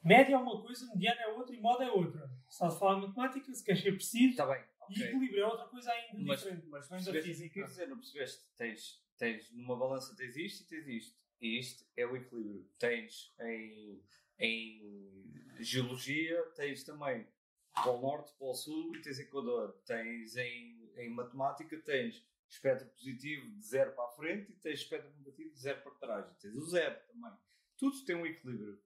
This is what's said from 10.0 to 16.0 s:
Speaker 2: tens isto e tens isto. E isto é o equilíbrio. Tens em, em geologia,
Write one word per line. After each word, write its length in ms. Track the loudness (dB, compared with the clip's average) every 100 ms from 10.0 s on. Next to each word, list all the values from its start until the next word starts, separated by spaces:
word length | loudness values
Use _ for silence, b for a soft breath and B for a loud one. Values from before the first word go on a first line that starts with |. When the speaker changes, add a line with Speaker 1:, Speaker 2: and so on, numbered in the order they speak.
| -6 -12
Speaker 2:
tens 200 | -10 -6
isto 260 | -8 -8
e 40 | -12
tens 200 | -12 -8
isto. 320 | -8 -8 _ _ _
E 180 | -4 -2
isto 260 | -4 -12 _ -2
é 80 | -2
o 100 | -2
equilíbrio. 520 | -8 -8 -8 -8 -16 _
Tens 560 | 0 0 -6 -16 -18 _
em, 600 | -6 -6 -8 -14 -14 -16 -16 b b _
em 1160 | 0 0 -6 -14 -16 -16 -16 -18 -18 -18 -18 -10
geologia, 800 | -2 0 0 -4